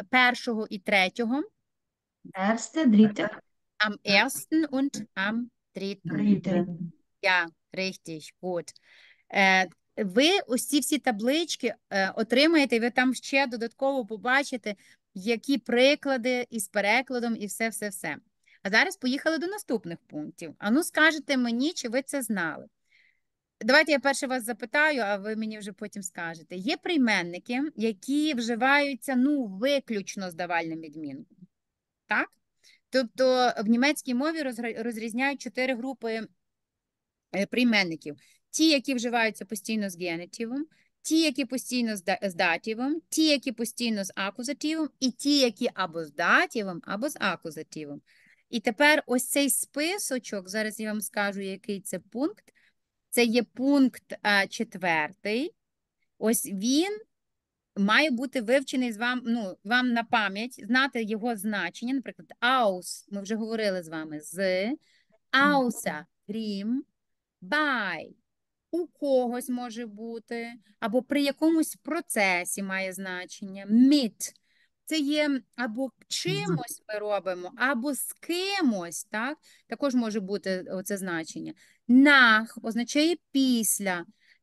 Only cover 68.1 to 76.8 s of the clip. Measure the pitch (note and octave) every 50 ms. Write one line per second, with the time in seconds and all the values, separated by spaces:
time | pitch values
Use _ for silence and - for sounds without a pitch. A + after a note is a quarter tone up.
68.1 | - _ _ _ _ _ _ _ _ _ _ _ - F4 F4 - _ _ D4 C#4
69.1 | C4 B3+ B3 A#3 A#3+ B3 - B3+ B3 A#3+ B3 A#3+ G#3+ A#3 A#3+ G#3+ G3+ G#3 A3+ A#3
70.1 | A#3 A3+ - _ A#3+ A#3 A#3 A#3 A#3+ A#3+ _ _ _ _ - G#3+ G#3+ B3+ - -
71.1 | D4 C#4+ C#4+ C#4 C4+ - D#4 D#4+ E4 D#4+ D4+ - - - _ C4+ D#4 E4+ - -
72.1 | - A#3 G3 F#3+ F3+ F3 F3+ - - G3+ G3 F#3+ F#3+ F#3+ F#3+ F#3+ F#3 F#3+ F#3+ F#3
73.1 | F3+ F3+ F3+ - - - G3+ F#3+ F#3+ G3 G3 G3+ G#3+ A#3+ B3+ C4+ D4 C#4+ B3 F#3+
74.1 | - _ - - - _ _ _ _ _ _ _ _ _ _ - D#4 D#4+ C#4 C#4
75.1 | D4+ D4+ D4+ D4 C#4 B3+ - _ _ - B3 A3+ G#3 B3+ C4+ B3 - _ _ _
76.1 | - - - F4 F#4+ - - - E3 D3+ C#3+ - - -